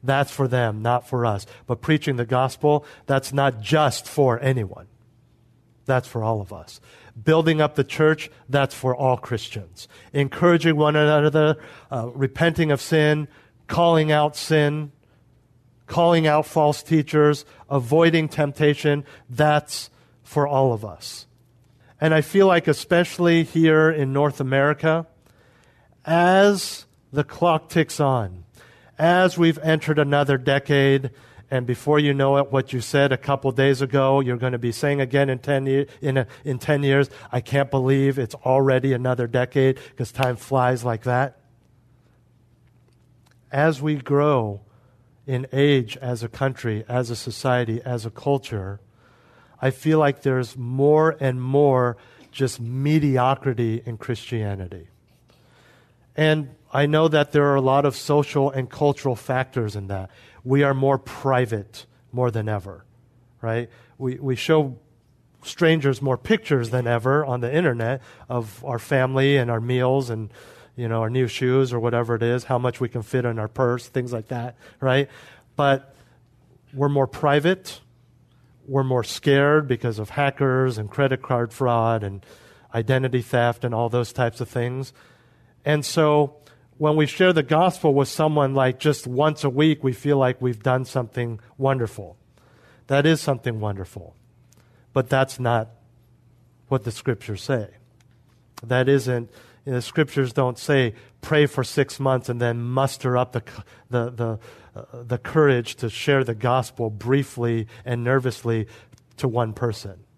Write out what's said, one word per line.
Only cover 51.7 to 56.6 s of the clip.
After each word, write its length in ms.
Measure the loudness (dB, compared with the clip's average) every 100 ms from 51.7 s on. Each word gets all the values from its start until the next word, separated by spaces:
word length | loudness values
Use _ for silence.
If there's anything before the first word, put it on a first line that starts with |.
| 4 2 -2 -14 -20 -20
just 300 | -4 -4 -4
mediocrity 1200 | -10 -4 0 2 2 2 2 0 -2 -2 -2 -4 -8
in 120 | -14
Christianity. 880 | -8 -10 -6 -6 -6 -6 -10 -14 -18 _ _ _ _ _ _ _ _ _ _ _ _ -2
And 400 | 2 2 -2 -14